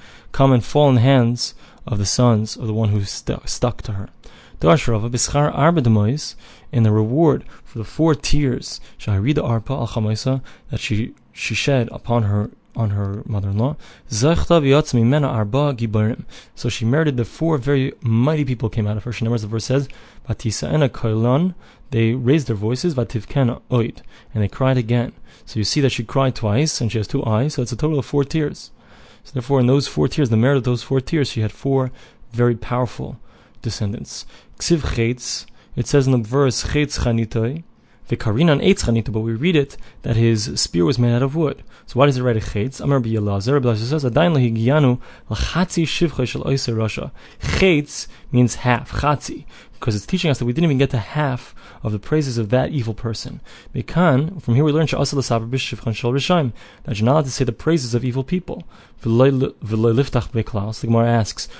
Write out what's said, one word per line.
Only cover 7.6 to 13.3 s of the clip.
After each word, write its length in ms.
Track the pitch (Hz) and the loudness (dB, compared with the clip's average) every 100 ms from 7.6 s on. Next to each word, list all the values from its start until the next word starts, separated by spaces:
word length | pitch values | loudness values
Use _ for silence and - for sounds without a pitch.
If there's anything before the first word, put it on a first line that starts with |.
for 140 | - 117 | -14 -12
the 60 | |
four 300 | 104 - 160 | -6 0 2
tears, 640 | 151 - 147 139 120 - - - - | 2 4 4 4 0 -6 -12 -16 -10
Shaharida 420 | - 95 113 147 | -2 0 0 0
Arpa 320 | - 113 - | 0 -2 -2
al 180 | 135 117 | -4 -4
Chamaisa, 520 | 120 107 107 131 131 - - - | -2 -2 -2 -2 -4 -6 -16 -10
that 80 | 123 | -6
she, 360 | - 104 120 - _ | -2 -2 -4 -10 _
she 240 | - - 110 | -12 -8 -4
shed 320 | - 135 113 | 0 0 0
upon 320 | - - 117 | -6 -2 0
her 280 | 101 104 104 - _ - | 2 0 -2 -8 _ -4
on 140 | 107 | -2
her 320 | 101 98 101 | -2 -4 -6
mother-in-law. 500 | - | -6